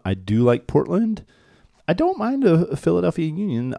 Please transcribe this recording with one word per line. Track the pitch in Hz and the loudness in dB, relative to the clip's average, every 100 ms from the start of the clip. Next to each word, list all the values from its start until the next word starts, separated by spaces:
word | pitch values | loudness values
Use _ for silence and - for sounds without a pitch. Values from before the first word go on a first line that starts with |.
I | 92 | -4
do | 95 95 107 | -4 -2 2
like | 120 120 - | 4 2 0
Portland. | 147 - 180 226 214 - _ _ _ _ _ - | -2 0 -2 -2 -4 -10 _ _ _ _ _ -4
I | |
don't | 185 339 381 | 0 0 0
mind | 220 277 | -4 0
a, | 226 165 - | 4 4 2
a | - | -2
Philadelphia | 165 175 175 170 160 | 0 2 0 -2 -4
Union. | 160 208 117 127 | -4 -4 -4 -4